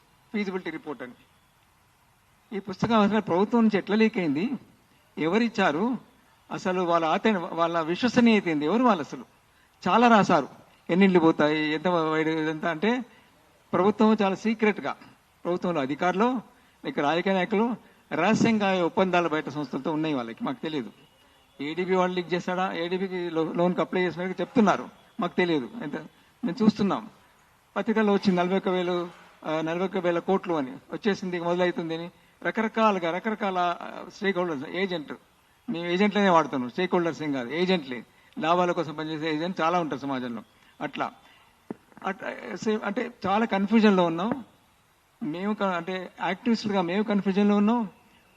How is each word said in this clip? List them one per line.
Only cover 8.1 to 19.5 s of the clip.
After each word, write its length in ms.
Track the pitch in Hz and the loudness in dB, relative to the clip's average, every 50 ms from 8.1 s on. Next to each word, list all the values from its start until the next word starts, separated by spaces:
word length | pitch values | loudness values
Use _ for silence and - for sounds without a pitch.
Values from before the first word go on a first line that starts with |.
| - 247 233 233 220 202 160 170 | 4 4 6 6 6 4 2 0
ఏంది, 180 | 160 147 147 | 0 0 0
ఎవరు 180 | 151 190 240 262 | 0 2 2 4
వాళ్ళు 200 | 247 208 165 131 | 4 2 2 -2
అసలు? 220 | - - 131 113 - _ _ _ _ _ _ _ _ _ _ - 190 | -6 -10 -14 -16 -18 _ _ _ _ _ _ _ _ _ _ -2 0
చాలా 200 | 180 226 240 240 | 4 4 6 8
రాశారు, 420 | 233 208 185 - 185 156 131 - - - - _ _ _ _ - | 8 6 6 6 4 2 2 0 -6 -18 -20 _ _ _ _ 0
ఎన్ని 160 | 170 185 196 | 4 6 6
ఇళ్ళు 140 | 190 180 175 | 8 8 8
పోతాయి, 540 | 160 160 160 - 151 147 156 156 151 151 151 | 6 6 6 6 4 2 2 2 0 0 -2
ఎంత 140 | 160 156 185 | 0 0 0
వైడ్, 420 | 180 170 160 156 156 156 156 156 | 2 2 2 0 0 0 0 0
ఎంత 360 | 160 160 156 156 160 156 151 | 0 0 -2 -2 -4 -4 -4
అంటే 380 | 175 160 156 202 214 240 254 226 - - - _ _ _ _ _ _ _ _ _ _ - | -4 -2 0 0 0 0 0 -4 -8 -14 -20 _ _ _ _ _ _ _ _ _ _ 0
ప్రభుత్వం 440 | 175 180 208 208 - 226 214 220 214 | 2 2 2 4 4 4 4 4 4
చాలా 140 | 202 190 190 | 2 0 0
సీక్రెట్గా, 600 | - - 220 226 220 220 214 196 - 135 135 - - - - - _ _ _ _ _ - | 0 -2 -2 0 2 2 0 0 0 -4 -6 -8 -8 -12 -20 -20 _ _ _ _ _ -6
ప్రభుత్వంలో 360 | 180 175 180 - 185 170 156 | -4 -4 -2 -2 -2 -2 -2
అధికారులు, 600 | 135 131 147 - 180 180 175 190 220 247 254 226 - - _ _ _ _ _ _ - 160 | -2 -2 -2 -2 -2 0 0 2 0 0 0 -2 -6 -10 _ _ _ _ _ _ -12 -8
ఇక 120 | 135 - | -4 -2
రాజకీయ 340 | 147 143 156 175 180 196 190 | 0 0 0 0 0 0 0
నాయకులు 600 | 185 180 180 214 190 226 247 226 - - - _ _ _ _ - | 0 0 0 0 0 0 -2 -2 -6 -10 -16 _ _ _ _ -2
రహస్యంగా 540 | 143 170 202 220 - - 233 226 214 202 196 190 185 175 | 0 2 2 2 4 2 2 2 2 2 0 2 2 0
ఒప్పందాలు 440 | 160 - - 196 185 175 175 170 165 | 0 0 0 0 2 2 2 2 2
బయట 200 | 156 156 147 | 0 -2 -4
సంస్థలతో 420 | - | -4